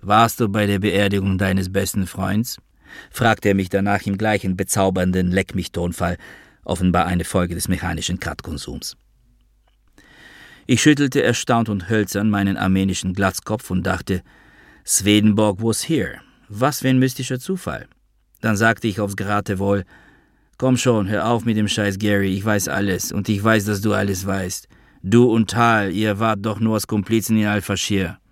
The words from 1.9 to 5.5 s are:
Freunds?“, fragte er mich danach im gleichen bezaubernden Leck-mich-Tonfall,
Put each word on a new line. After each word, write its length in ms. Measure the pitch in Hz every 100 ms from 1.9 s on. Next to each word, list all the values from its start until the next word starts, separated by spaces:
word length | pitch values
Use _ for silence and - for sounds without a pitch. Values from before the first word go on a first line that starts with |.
| - 92
Freunds?“, 500 | - 95 104 123 - _ _ - - -
fragte 380 | - 117 110 104
er 60 | 98
mich 140 | 92
danach 360 | 95 101 117 -
im 120 | 98
gleichen 380 | 110 104 95 92
bezaubernden 760 | 95 - 95 95 90 92 90
Leck-mich-Tonfall, 840 | 92 95